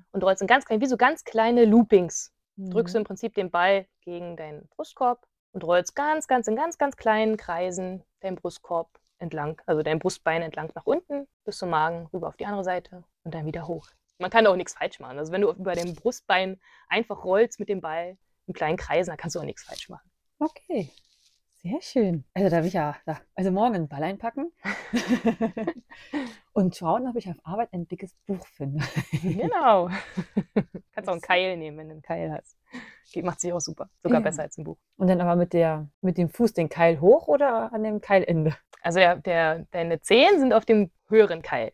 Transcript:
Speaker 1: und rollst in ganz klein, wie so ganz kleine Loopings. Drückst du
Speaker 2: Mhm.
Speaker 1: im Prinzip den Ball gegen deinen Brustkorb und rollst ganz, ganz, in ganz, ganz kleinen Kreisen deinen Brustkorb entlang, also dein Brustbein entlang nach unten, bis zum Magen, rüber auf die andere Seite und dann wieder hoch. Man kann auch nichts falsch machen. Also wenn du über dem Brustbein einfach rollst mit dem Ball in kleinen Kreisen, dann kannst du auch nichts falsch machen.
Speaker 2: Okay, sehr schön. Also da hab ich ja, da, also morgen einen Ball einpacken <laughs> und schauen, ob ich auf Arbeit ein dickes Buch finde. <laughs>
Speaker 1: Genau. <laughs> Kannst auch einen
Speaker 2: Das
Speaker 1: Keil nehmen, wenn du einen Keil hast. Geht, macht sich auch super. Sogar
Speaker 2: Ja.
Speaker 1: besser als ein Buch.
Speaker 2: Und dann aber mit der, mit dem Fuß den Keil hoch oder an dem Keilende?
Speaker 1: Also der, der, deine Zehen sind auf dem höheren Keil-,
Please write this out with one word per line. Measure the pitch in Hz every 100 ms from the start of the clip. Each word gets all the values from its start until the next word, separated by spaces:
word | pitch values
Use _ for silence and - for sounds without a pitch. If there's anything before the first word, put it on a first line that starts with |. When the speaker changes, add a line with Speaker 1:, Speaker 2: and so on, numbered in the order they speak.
| _
Speaker 1:
und | 196
rollst | 180 190
in | 196
ganz | 262 -
klein, | 220
wie | 269
so | 247
ganz | 254 320
kleine | - 220 226 240 220
Loopings. | 226 214 196 170 - - _ _ -
Drückst | 190 196 175 214
du |
Speaker 2:
Mhm. |
Speaker 1:
im | 208
Prinzip | 196 226 208
den | 185
Ball | 175 185 196 190 _
gegen | 175 175 175 165
deinen | 156 151 160
Brustkorb | - 320 - 247 240 _ _ _
und | 190
rollst | 165 180 180 -
ganz, | 294 311 -
ganz, | 254 226
in | 220
ganz, | 330 -
ganz | 285 -
kleinen | 220 214 220 220
Kreisen | - 170 185 180 185 185 - _
deinen | 190 180
Brustkorb | 175 - - 170 165 _ _ -
entlang, | 170 156 147 160 -
also | 156
dein | 156 160
Brustbein | 185 - 165 165
entlang | 160 151 160 -
nach | -
unten, | 302 - 285 277 _
bis | - -
zum | 180
Magen, | 156 160 170 165
rüber | 185 160
auf | -
die | 208
andere | 202
Seite | 185 180 - 180 - _
und | 170
dann | 165 151
wieder | 165 160
hoch. | 165 - _ _ -
Man | 185
kann | 226 214
auch | 185
nichts | 180
falsch | - 151 -
machen. | 127 139
Also | 156
wenn | 185
du | 196
über | - 185
dem | 170 175 170
Brustbein | 240 - - 185 190 190 _ _ -
einfach | 190 233 190
rollst | 185 196 240 -
mit | 208
dem | 190
Ball | 165 165 175 190 _ _ -
in |
kleinen | - 156 165
Kreisen, | - 170 180
dann | 151
kannst | 165 170
du |
auch | 139
nichts | -
falsch | - - -
machen. | - _ _ _ -
Speaker 2:
Okay, | 311 - - 277 143 _ _ _ _ _ _ _
sehr | 170 294
schön. | - 262 196 165 -
Also | 185 196
da | 170
hab | 170
ich |
ja, | 180 147 - -
da, | 156 _ -
also | 190
morgen | 185 240 196
einen | 151
Ball | 143
einpacken | 160 196 233 - 339 -
<laughs> | 196 - - 233 - 240 220 - 240 226 220 240 - - - 294 247 - _
und | 214 185 -
schauen, | 165 220 254
ob | 233
ich | 190
auf | 160
Arbeit | 160 202 233
ein | 180 165
dickes | 180 190 _ -
Buch | 185 -
finde. | - 139 147 131 147
<laughs> | - 156
Speaker 1:
Genau. | 180 175 - 392 262 196 175 190 - - - 202
<laughs> | - - - 196 -
Kannst | - 202
auch |
einen | 170
Speaker 2:
Das | -
Speaker 1:
Keil | 180 185 175
nehmen, | 156 151
wenn | 156
du |
einen | 156
Keil | - 165 160
hast. | 151 - _ _ 247 - - _
Geht, | 170 175
macht | 170
sich | 170
auch | 175
super. | 165 - - _
Sogar | - 240
Speaker 2:
Ja. |
Speaker 1:
besser | 185 156
als | 147 -
ein |
Buch. | 151 165 _ -
Speaker 2:
Und | 185
dann | 180
aber | 175 175
mit | 175
der, | 170 160 156 147 _
mit | 185 175
dem | 170
Fuß | - 233
den | - 160
Keil | 165 170 156
hoch | 180 302 -
oder | 285 277 226 226
an | 220
dem | 220 214
Keilende? | - 196 175 165 156 - _ -
Speaker 1:
Also | 139 175
der, | 175 180
der, | 180 170 160 165 -
deine | 175 170 165
Zehen | - 226 339 370
sind | 262
auf | 214 -
dem | 214 190 _ -
höheren | 220 196 165
Keil-, | - 127 113